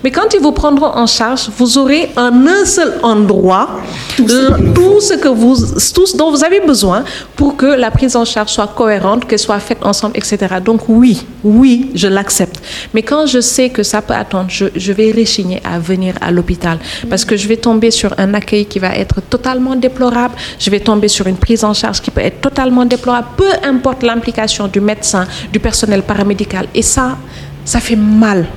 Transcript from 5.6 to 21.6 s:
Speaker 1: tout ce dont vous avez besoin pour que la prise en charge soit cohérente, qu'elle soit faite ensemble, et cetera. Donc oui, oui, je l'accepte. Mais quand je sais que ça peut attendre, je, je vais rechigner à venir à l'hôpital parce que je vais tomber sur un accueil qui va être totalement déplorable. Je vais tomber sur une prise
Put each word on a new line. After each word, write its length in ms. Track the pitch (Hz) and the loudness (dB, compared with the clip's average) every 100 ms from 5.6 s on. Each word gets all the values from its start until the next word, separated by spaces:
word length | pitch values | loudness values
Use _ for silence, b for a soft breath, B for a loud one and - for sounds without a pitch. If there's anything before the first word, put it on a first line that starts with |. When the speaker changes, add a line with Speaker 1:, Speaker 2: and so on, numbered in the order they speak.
| 226 302 - | 0 0 0
Speaker 1:
tout 120 | - 381 | 2 2
ce 100 | - | 2
dont 140 | 320 | 2
vous 140 | 294 | 2
avez 160 | 311 392 | 2 2
besoin 440 | 359 240 196 185 185 B B | 2 2 2 0 -4 B B
pour 220 | - 285 277 | -2 0 2
que 100 | 262 | 2
la 240 | 277 226 | 2 2
prise 240 | 220 262 240 | 2 2 0
en 80 | |
charge 260 | 233 - 214 | 0 -2 -2
soit 180 | - 208 | -2 -4
cohérente, 580 | - 226 208 190 220 240 | 0 0 2 0 0 0
qu'elle 120 | 214 | -2
soit 200 | - 202 | 0 -4
faite 200 | 202 233 | -2 -4
ensemble, 340 | - 202 208 220 | -2 -2 -2 -4
et 80 | |
cetera. 360 | - 202 190 185 | -4 -2 -2 -2
Donc 280 | 190 226 - | 0 0 2
oui, 380 | 226 254 196 - - | 4 6 4 -4 -4
oui, 460 | 208 214 262 240 269 | 2 6 6 4 0
je 120 | - 196 | -2 0
l'accepte. 540 | 196 202 - 175 - B B B | 0 0 -2 -2 -4 B B B
Mais 80 | 220 | -4
quand 240 | 220 294 302 | -2 0 2
je 140 | 247 | 2
sais 280 | 233 - 254 | 0 0 0
que 120 | 247 | 0
ça 180 | 202 214 | -2 -2
peut 140 | - | -2
attendre, 320 | 233 208 190 185 | -6 -4 -4 -4
je, 180 | - 196 | -4 -4
je 180 | - 185 | -4 -4
vais 200 | 196 220 | 2 2
rechigner 480 | 226 220 - 180 185 | 2 0 0 -4 -4
à 140 | - 170 | -6 -6
venir 360 | 165 185 185 185 | -2 -2 -2 -4
à 100 | - | 0
l'hôpital 480 | 175 175 175 175 165 B B 233 | 0 0 -2 -2 -4 B B -6
parce 140 | 190 | -4
que 120 | - 208 | -2 -2
je 100 | 202 | 0
vais 80 | 226 | 0
tomber 340 | 240 220 226 | 2 2 2
sur 240 | 220 202 - | 2 -2 0
un 160 | 196 | 0
accueil 320 | 208 - 208 208 | -2 -2 -2 -2
qui 120 | 202 | -4
va 160 | 185 - | -4 -4
être 240 | 190 - | -2 -4
totalement 520 | - 247 254 254 254 262 | -2 -4 -2 -2 -2 0
déplorable. 580 | 254 262 247 240 240 240 B B | -2 0 0 0 -2 -4 B B
Je 120 | - | -2
vais 100 | 202 | 0
tomber 280 | 202 208 208 | 2 2 2
sur 180 | - 190 | 0 -2
une 100 | 185 | 0
prise 280 | - 226 | 2 2